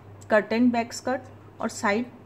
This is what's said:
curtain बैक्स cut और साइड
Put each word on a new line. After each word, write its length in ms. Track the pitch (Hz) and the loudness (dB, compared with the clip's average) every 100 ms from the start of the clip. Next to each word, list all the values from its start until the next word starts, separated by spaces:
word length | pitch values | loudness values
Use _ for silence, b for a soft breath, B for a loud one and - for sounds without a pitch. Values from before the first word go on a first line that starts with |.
| - - - | -20 -20 2
curtain 400 | 214 208 226 247 | 2 2 2 2
बैक्स 280 | 233 226 - | 2 -4 -8
cut 220 | - - - - - - | -6 -6 -8 -20 -20 -10
और 80 | - | -8
साइड 360 | - 214 208 247 - | -2 0 0 -4 -12